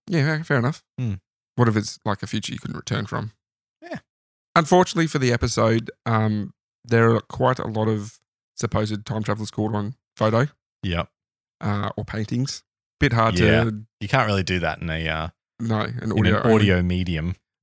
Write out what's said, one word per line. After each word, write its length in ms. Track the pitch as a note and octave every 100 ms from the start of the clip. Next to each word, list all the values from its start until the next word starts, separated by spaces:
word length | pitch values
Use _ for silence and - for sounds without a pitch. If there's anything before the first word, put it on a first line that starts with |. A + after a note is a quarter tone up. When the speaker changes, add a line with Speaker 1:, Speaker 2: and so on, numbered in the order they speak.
| -
Speaker 1:
Yeah, 340 | E3+ C#3+ D#3
fair 160 | D#3+ C#3
enough. 240 | C#3 D#3+ _ -
Speaker 2:
Hmm. 160 | A#2+ G2 _ _ _ -
Speaker 1:
What 120 | A#2+
if 80 | G#2+
it's, 220 | G#2 -
like, 180 | A2 G2+
a 20 | -
future 260 | G#2+ -
you 60 | B2
couldn't 180 | - -
return 300 | - A2 G#2
from? 260 | - G#2+ - _ _ _ _
Speaker 2:
Yeah. 160 | E4+ D4+ _ _ _ _ _ E3+
Speaker 1:
Unfortunately 500 | D#3 F3+ F#3 F3 D#3+
for 100 | D3
the 140 | B2+
episode, 580 | A#2 B2 A2+ A2 A2+ A2+ - -
um, 460 | A2+ A2 G#2+ G2 _ _ _
there 260 | A#2 A#2 A#2
are 60 | A2+
quite 380 | - - B2+ B2+
a 80 | -
lot 220 | A2 A2
of 300 | G#2+ G#2 - _ _ _ -
supposed 480 | A#2 A2 G#2+ G#2
time 180 | - A2
travelers 260 | G#2 G#2 G#2+
caught 240 | - G#2+
on 200 | G#2 G#2 - _ -
photo, 300 | G#2+ A2 D3 _ _ _
Speaker 2:
Yep. 240 | F#2+ E2+ - _ _ _ _ -
Speaker 1:
uh, 300 | G#2+ G#2 G2+ -
or 80 |
paintings. 580 | G#2+ G#2+ G#2+ A#2+ C#3 - _ _ _ -
Bit 120 | C#3+
hard 260 | A#2 A2+ G#2+
Speaker 2:
Yeah. 260 | A2+ A2
Speaker 1:
to 180 | A2+ G#2+ A2 -
Speaker 2:
You 80 | G2+
can't 180 | C3+ A2
really 160 | G2
do 160 | F#2 F2+
that 200 | E2 -
in 80 | E2
a, 180 | D#2+ D#2+
uh, 200 | D#2 E2 _ _ -
Speaker 1:
No, 200 | A2+ G#2+
an 180 | - A#2+
Speaker 2:
in 60 |
an 80 | A2+
Speaker 1:
audio 300 | G#2+ G2+ G#2+
only. 120 | A#2+
Speaker 2:
audio 280 | A2 G2+ F2+
medium. 520 | F2+ F2+ F2+ D#2+ E2 F2 _ _